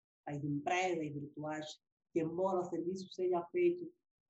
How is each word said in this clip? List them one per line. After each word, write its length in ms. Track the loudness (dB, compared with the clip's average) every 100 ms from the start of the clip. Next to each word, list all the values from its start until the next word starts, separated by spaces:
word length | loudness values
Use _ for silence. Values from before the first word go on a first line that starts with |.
| _ _ -8
às 180 | -4
empresas 680 | 0 0 2 2 2 0 -2
virtuais 520 | -6 -8 -6 -4 -4 -6 -12 _ _ _
que, 80 | 0
embora 400 | 0 2 2 2
o 60 | 0
serviço 420 | -2 -2 -4 -6
seja 280 | -2 2 2 0
feito, 360 | 2 4 2 -4 -12 _ _